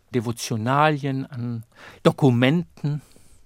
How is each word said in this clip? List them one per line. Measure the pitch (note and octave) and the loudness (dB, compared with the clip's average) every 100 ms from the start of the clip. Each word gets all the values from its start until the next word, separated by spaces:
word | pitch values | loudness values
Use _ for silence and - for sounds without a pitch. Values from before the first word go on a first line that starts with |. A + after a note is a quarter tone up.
| _ | _
Devotionalien, | B2+ A2+ A2+ - A2+ A2+ C#3 D#3 D3 C#3 C3+ C3+ | -4 -4 -6 -6 -4 0 2 2 0 -4 -6 -8
an | B2 A#2+ A#2 - _ - - | -8 -8 -8 -12 _ -20 -2
Dokumenten? | - - C#3 A#2+ B2+ E3+ E3 - D3 D3 - - - - | 0 4 4 4 4 2 -2 -6 -6 -6 -8 -20 -20 -20